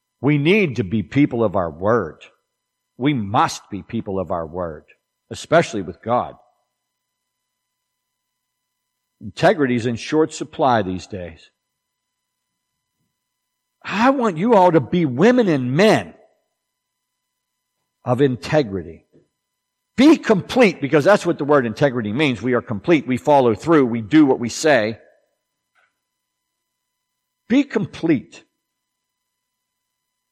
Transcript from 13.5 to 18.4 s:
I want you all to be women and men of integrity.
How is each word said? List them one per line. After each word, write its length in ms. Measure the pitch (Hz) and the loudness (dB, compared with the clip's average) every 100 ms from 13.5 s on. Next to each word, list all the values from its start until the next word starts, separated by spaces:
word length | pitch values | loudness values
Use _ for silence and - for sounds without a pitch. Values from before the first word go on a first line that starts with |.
| _ _ _ | _ _ _
I 280 | - 185 247 | -10 -2 0
want 260 | 277 226 156 | 0 -2 -2
you 160 | 220 | 2
all 180 | 214 180 | 4 6
to 100 | 160 | 4
be 260 | 117 180 151 | 0 -2 -2
women 420 | 123 214 247 208 | 2 2 4 2
and 240 | 143 123 | 0 -2
men 400 | 139 214 143 85 - _ _ _ _ _ _ _ 988 988 1017 _ _ _ _ _ _ _ _ | 2 4 2 -2 -16 _ _ _ _ _ _ _ _ _ _ _ _ _ _ _ _ _ _
of 160 | 127 123 | -4 0
integrity. 840 | 143 120 | 0 -2